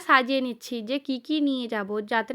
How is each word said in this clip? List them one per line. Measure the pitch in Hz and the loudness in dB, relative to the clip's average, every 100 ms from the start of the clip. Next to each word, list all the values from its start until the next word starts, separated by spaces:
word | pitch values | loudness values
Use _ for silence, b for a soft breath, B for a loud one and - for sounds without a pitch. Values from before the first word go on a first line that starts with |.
| 359 | 6
সাজিয়ে | 277 254 269 254 | 4 6 0 -2
নিচ্ছি | 233 - 240 214 | -6 -8 -8 -4
যে | 277 277 | -4 -2
কি | 262 247 | -6 -2
কি | 311 285 | 0 2
নিয়ে | 262 240 | 0 -2
যাব, | 226 202 214 214 | -4 -2 -4 -2
যাতে | 233 226 | -2 0